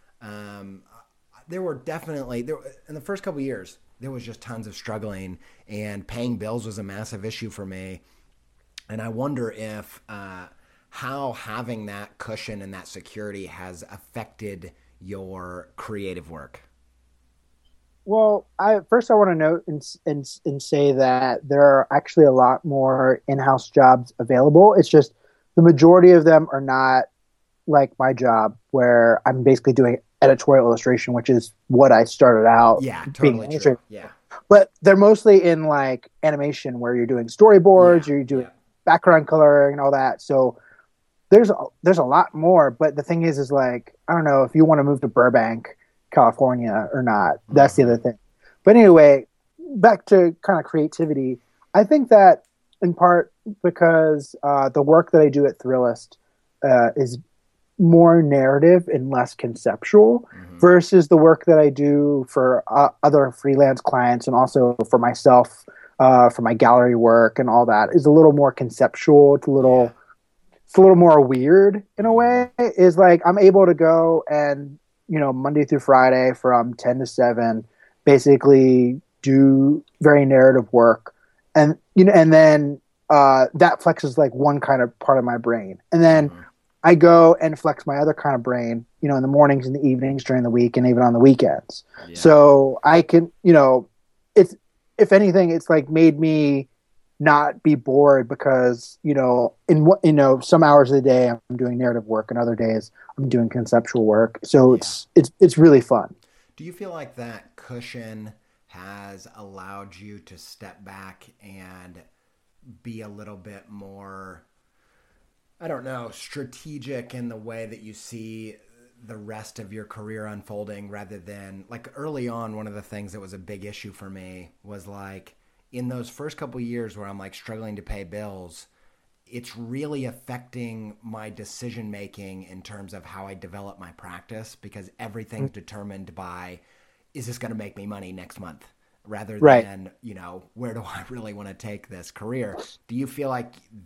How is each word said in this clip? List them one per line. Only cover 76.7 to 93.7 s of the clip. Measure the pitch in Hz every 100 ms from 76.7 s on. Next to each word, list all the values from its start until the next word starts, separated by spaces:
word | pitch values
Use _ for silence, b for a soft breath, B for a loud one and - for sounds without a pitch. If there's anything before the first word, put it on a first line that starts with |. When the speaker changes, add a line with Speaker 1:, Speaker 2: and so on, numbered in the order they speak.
Speaker 2:
ten | 120 127 127
to | 123
seven, | - 120 117 117 110 110 _ _ _
basically | - 139 143 135 143 135 131 127 123 131 _ _
do | 139 135 139 135 139 151 - _
very | 156 143 135
narrative | 135 131 131 110
work. | 123 117 110 - _ _ _ _
And, | 156 151 165 _
you | -
know, | 190
and | 190 160
then, | 156 156 151 143 143 _ _ -
uh, | 147 139 131 127
that | 156 170 -
flexes, | 175 160 147 127
like, | 139 127 143
one | 143
kind | - 131
of | 120 _ -
part | 135
of |
my | 120 120
brain. | 120 117 98 92 _
And | 165
then | 165 160 147
Speaker 1:
Mm-hmm. | B B _ _ _
Speaker 2:
I | 160
go | 175 170 170 165 170
and | 160 151
flex | 156 151 -
my | 143
other | 151
kind | 151 147
of | 127
brain, | 120 123 117 117 117 _
you | 147
know, | 135
in | 131
the | 143
mornings | 143 139 127
and | 139
the | 139
evenings | 127 135 135
during | - 127
the | 120 120
week | 120 127
and | 123
even | 120
on | 123
the | 117 135
weekends. | 131 101 69 - - _ B B
Speaker 1:
Yeah. | 85
Speaker 2:
So | 165 147 147 139 135 120
I | 147 170
can, | - 170 170 _
you | 180
know, | 160 135